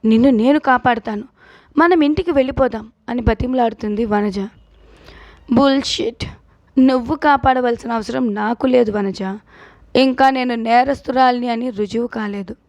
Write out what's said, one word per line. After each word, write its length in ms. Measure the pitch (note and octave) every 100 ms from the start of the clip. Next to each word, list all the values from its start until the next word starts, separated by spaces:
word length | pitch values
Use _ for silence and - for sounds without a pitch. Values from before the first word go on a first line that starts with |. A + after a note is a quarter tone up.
నిన్ను 260 | A3 A3+ C4+
నేను 280 | A#3 A#3+ D4
కాపాడుతాను, 680 | C#4+ B3 B3 A#3 A3+ G#3 - _ _ - _ -
మనం 240 | E4 F4+
ఇంటికి 300 | C#4+ D4+ F4
వెళ్ళిపోదాం" 520 | C#4 C4 - B3+ A3 A3 _ -
అని 140 | B3
బతిమలాడుతుంది 840 | A3+ A3 B3 B3+ A#3 A3 G#3+ G#3
వనజ. 360 | A#3 G#3 G#3 F#3+ G3 _ _ _ _ - - - - - -
"బుల్‌షిట్, 760 | A#3+ C#4 C4+ C4+ - E4+ A#3 - - _ _ _ -
నువ్వు 380 | C4 D4+ A#3+ D#4
కాపాడవలసిన 760 | D4+ C#4 C#4 B3+ B3 A#3 A#3+
అవసరం 340 | A#3 G#3 B3+ B3
నాకు 320 | G3+ G#3+ A#3 C4
లేదు 260 | B3 A3
వనజ, 300 | G#3 G3 F#3+ F#3+ G3+ _ - - _ _
ఇంకా 340 | - C4+ B3+ C4+
నేను 240 | C4 B3
నేరస్తురాలిని 960 | A#3 A3+ A#3+ C4 C#4 - B3+ B3+ B3 A#3+
అని 200 | A#3 B3+
రుజువు 360 | G3+ G#3 A3+ A#3+
కాలేదు 480 | A3+ G#3 G3+ F#3+ A3+